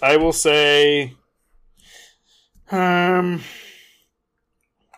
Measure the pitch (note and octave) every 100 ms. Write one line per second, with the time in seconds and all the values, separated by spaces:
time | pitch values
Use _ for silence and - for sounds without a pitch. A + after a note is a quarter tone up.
0 | C3+ D3+ E3 E3 D#3+ D3+ D3 D3 D3 D3
1 | C3 B2+ _ _ _ _ _ _ _ -
2 | - _ _ _ _ _ - F#3+ F#3 F3+
3 | F3+ F3+ F3+ F3 - - - - _ _
4 | _ _ _ _ _ _ _ _ _